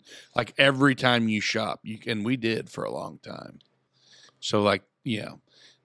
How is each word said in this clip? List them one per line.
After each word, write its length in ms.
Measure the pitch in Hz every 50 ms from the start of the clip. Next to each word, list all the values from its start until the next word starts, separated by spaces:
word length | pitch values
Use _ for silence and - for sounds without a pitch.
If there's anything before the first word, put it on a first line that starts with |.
| - - - - - _ _
like, 180 | - 120 - -
every 380 | - 139 139 135 131 139 139 127
time 320 | - 131 123 123 117 113
you 140 | 110 107 104
shop, 400 | - - - 110 110 92 - - -
you, 160 | - 110 107 -
and 160 | 117 113 107 101
we 140 | 120 135
did 320 | 127 113 113 110 - - -
for 160 | - - -
a 60 | 53
long 280 | 62 76 - - 71 -
time. 400 | - - - - - - - - - _ _ _ _ _ _ _ _ _ - - - - _ _
So, 220 | - - - 104
like, 220 | 104 101 98 95 - _ _ _ _
yeah, 300 | 131 110 101 - - - - _ _ _ _ - - _ _